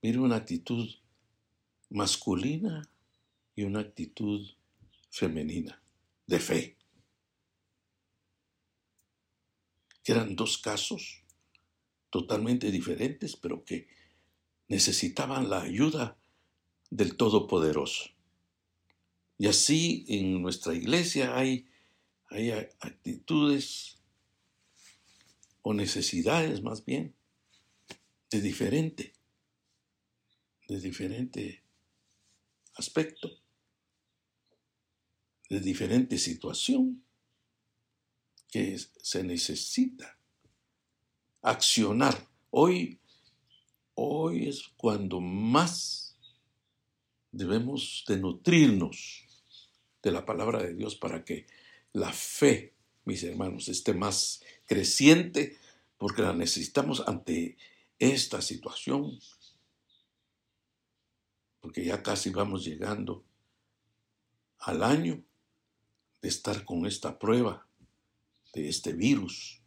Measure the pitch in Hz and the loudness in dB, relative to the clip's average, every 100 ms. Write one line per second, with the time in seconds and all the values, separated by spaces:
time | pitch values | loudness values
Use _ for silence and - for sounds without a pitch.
0 | 113 123 131 113 110 127 - 117 113 - | 2 2 4 2 0 -8 -4 -4 -4 -10
1 | _ _ _ _ _ _ _ _ _ 101 | _ _ _ _ _ _ _ _ _ -2
2 | 98 - - 92 113 156 208 156 151 _ | 0 0 0 0 0 -2 -4 -6 -12 _
3 | _ _ _ _ _ - 101 104 104 - | _ _ _ _ _ -6 -4 -4 -6 -8
4 | 82 - 104 104 104 - _ _ - _ | -12 -6 -4 -4 -6 -20 _ _ -20 _
5 | _ - - 80 76 - - - _ _ | _ -4 -2 -2 -4 -4 -6 -10 _ _
6 | _ _ - 85 - - - - _ _ | _ _ -2 -2 2 -2 -2 -12 _ _
7 | _ _ _ _ _ _ _ _ _ _ | _ _ _ _ _ _ _ _ _ _
8 | _ _ _ _ _ _ _ _ _ _ | _ _ _ _ _ _ _ _ _ _
9 | _ _ _ _ _ _ _ _ _ _ | _ _ _ _ _ _ _ _ _ _
10 | - 117 107 92 113 - - 104 - 196 | 0 2 2 -4 -4 -4 -4 -4 -4 -6
11 | - - _ _ _ _ _ _ _ _ | -10 -16 _ _ _ _ _ _ _ _
12 | _ - 85 107 113 123 104 95 85 - | _ -4 0 0 2 0 2 -2 -2 -2
13 | 123 151 - - - 85 - - - - | -2 -4 -10 -8 -8 -8 -8 -10 -10 -20
14 | _ _ _ _ _ _ _ 98 - - | _ _ _ _ _ _ _ 2 2 2
15 | 87 - 135 135 110 95 - 98 151 156 | -2 -2 -2 0 0 -2 -2 2 2 2
16 | 117 - _ _ _ _ _ _ _ - | -6 -8 _ _ _ _ _ _ _ 0
17 | 95 - 117 104 101 92 78 76 69 - | 0 4 4 4 4 2 2 2 -2 -6
18 | - _ _ _ _ _ _ _ _ _ | -10 _ _ _ _ _ _ _ _ _
19 | _ _ _ _ 101 104 - 156 170 - | _ _ _ _ 4 4 6 4 4 0
20 | - 104 95 92 87 87 85 85 - 165 | -2 -2 0 0 -2 -4 -4 -4 0 2
21 | 170 147 127 123 131 131 - _ _ _ | 2 0 0 2 2 0 -4 _ _ _
22 | _ _ _ 101 117 107 - _ - - | _ _ _ -4 -2 -2 -8 _ -16 -12
23 | - 120 - 156 147 143 143 - - - | -10 -10 -2 2 2 2 -2 -10 -14 -18
24 | _ _ _ _ _ _ _ _ - _ | _ _ _ _ _ _ _ _ -20 _
25 | _ _ _ _ _ _ - 104 101 98 | _ _ _ _ _ _ -2 0 0 -2
26 | 85 87 87 165 160 - - 107 - 131 | -2 0 2 2 2 -2 -4 -8 -4 -4
27 | - - _ _ _ _ _ _ _ - | -4 -12 _ _ _ _ _ _ _ -20
28 | _ _ _ 107 98 - - 147 160 - | _ _ _ -2 -2 -2 0 2 0 -4
29 | - _ _ _ _ _ _ _ _ _ | -14 _ _ _ _ _ _ _ _ _
30 | _ _ _ _ _ _ _ 98 92 90 | _ _ _ _ _ _ _ -10 -8 -8
31 | 95 110 127 - - - _ _ _ _ | -6 -6 -6 -6 -10 -12 _ _ _ _
32 | _ _ _ _ _ _ _ - 120 - | _ _ _ _ _ _ _ -12 -4 -2
33 | 160 - - - _ _ _ _ _ _ | -2 -6 -14 -14 _ _ _ _ _ _
34 | _ _ _ _ _ _ _ _ _ _ | _ _ _ _ _ _ _ _ _ _
35 | _ _ _ _ _ 98 95 90 - 120 | _ _ _ _ _ -4 -2 -2 2 2
36 | 127 - - - - - - 262 262 254 | 2 0 -2 -4 -8 -4 0 2 2 0
37 | _ _ _ _ _ _ _ _ _ _ | _ _ _ _ _ _ _ _ _ _
38 | _ _ _ _ _ - 98 95 - _ | _ _ _ _ _ -2 -2 -4 -12 _
39 | - - 92 87 - - - - 254 - | -6 -4 -2 -2 -2 -4 -4 0 0 0
40 | - - _ _ _ _ _ _ _ _ | -20 -20 _ _ _ _ _ _ _ _
41 | _ _ _ _ - - - - 104 107 | _ _ _ _ 0 4 4 4 4 4
42 | 135 - - _ _ 127 165 180 - - | 4 2 -4 _ _ 4 6 6 0 -8
43 | _ _ _ _ _ _ _ _ _ - | _ _ _ _ _ _ _ _ _ -4
44 | 143 147 160 170 143 139 - _ 117 104 | -2 0 0 0 -2 -6 -10 _ 0 2
45 | 95 90 90 95 113 127 170 175 - - | 0 -2 -2 0 4 6 4 0 -6 -8
46 | - _ - _ _ _ _ _ _ _ | -10 _ -20 _ _ _ _ _ _ _
47 | _ _ _ - 92 107 123 135 - - | _ _ _ -8 -2 0 0 -4 -6 -10
48 | - 98 92 - - 175 143 101 80 - | -2 -2 -2 -2 6 8 8 8 0 -6
49 | - - - - _ - - _ _ _ | -14 -16 -20 -20 _ -20 -20 _ _ _
50 | 104 90 90 90 107 113 90 85 107 - | -2 -2 -4 -2 0 0 -2 -4 -8 -6
51 | - 85 - - - - - - _ - | -6 -6 -6 -10 -10 -20 -20 -20 _ -4
52 | - - - - 143 120 - _ _ _ | -4 -4 -8 4 6 6 0 _ _ _
53 | - 90 87 110 92 - - - - 90 | -8 -6 -6 -4 -6 -6 -8 -4 -2 0
54 | 101 95 - - - - _ 101 92 - | 0 0 -2 -4 -14 -20 _ 0 2 6
55 | 139 165 175 160 147 - - - _ _ | 10 10 6 -2 -2 -6 -20 -20 _ _
56 | 101 98 95 85 85 - - - 139 143 | -4 0 2 2 0 -2 0 0 0 -2
57 | - - - 82 82 - - _ _ _ | -2 -4 -2 -4 -4 -8 -20 _ _ _
58 | 127 139 - 98 - - - - - 139 | 4 4 0 -2 -4 -6 -10 -10 -4 -2
59 | 143 123 - - - _ _ _ _ _ | -2 -8 -18 -20 -20 _ _ _ _ _
60 | _ _ _ _ _ _ _ _ _ _ | _ _ _ _ _ _ _ _ _ _
61 | _ _ _ _ _ _ 80 85 87 101 | _ _ _ _ _ _ -12 -6 -2 -2
62 | 101 101 - 98 104 95 - 78 101 104 | -2 -2 -2 0 -2 -2 -6 -6 -6 -4
63 | 98 - _ _ _ _ _ _ _ _ | -6 -8 _ _ _ _ _ _ _ _
64 | _ _ _ _ _ _ - - 107 147 | _ _ _ _ _ _ -4 0 4 4
65 | 170 151 - _ _ _ _ _ _ _ | 2 -4 -10 _ _ _ _ _ _ _
66 | _ _ - - - 104 - 87 90 - | _ _ -6 -6 -4 -6 -4 -4 -4 -4
67 | 80 78 101 120 117 85 - _ _ _ | -8 -4 2 2 2 -2 -16 _ _ _
68 | _ _ _ _ _ - 76 - - 82 | _ _ _ _ _ -8 -6 -4 -6 0
69 | 107 135 92 - - - | 2 2 0 -10 -14 -18